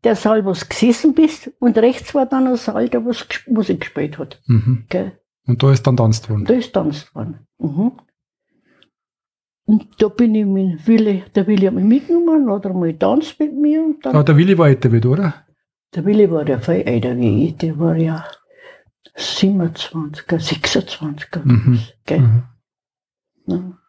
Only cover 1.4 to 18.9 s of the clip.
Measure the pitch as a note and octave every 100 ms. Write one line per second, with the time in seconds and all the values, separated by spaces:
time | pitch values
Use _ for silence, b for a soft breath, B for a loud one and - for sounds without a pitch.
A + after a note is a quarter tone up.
1.4 | - _ B3 A3+ A#3 B3+ - C#4+ C4 C4
2.4 | C4 A#3+ - G#3+ A#3+ A#3+ A#3 A#3 - -
3.4 | - A3+ F#3+ F#3 - - D3 D3 C#3+ -
4.4 | - A2+ A2 A#2+ - F3+ F#3 - _ _
5.4 | - A#2+ C#3 C3+ - B2 A2+ A2 - G#2+
6.4 | G2+ B3 A#3 F#3+ - D3 - - C3+ -
7.4 | _ _ D#3 C#3+ A3+ - _ _ _ _
8.4 | _ _ _ _ _ _ _ _ _ _
9.4 | _ _ - G#3+ - _ G#3+ G3+ A#3+ G#3+
10.4 | G3+ F#3+ F#3+ D#3+ D#3 A3+ G#3+ F#3+ - G#3
11.4 | F#3+ G#3 F#3+ F#3 G3 C4 - E4+ E4+ D#4+
12.4 | B3+ G3+ F#3+ F#3 E3+ D#3+ F#3+ C4 D#4 -
13.4 | D4+ C4 D4 D#4 D#4+ D4+ C4+ D3+ C#3+ D3+
14.4 | F3+ F3+ D#3 C3 B2 A#2 A#2+ D3+ F#3 -
15.4 | _ _ _ _ _ - F3+ G#3+ G3 E3
16.4 | D3 B2+ - F3+ - A#2 B2+ B2 A#2 G#2
17.4 | E3 D#3 D#3+ D3 E3 D#3+ D#3+ D#3+ - -
18.4 | _ b b b b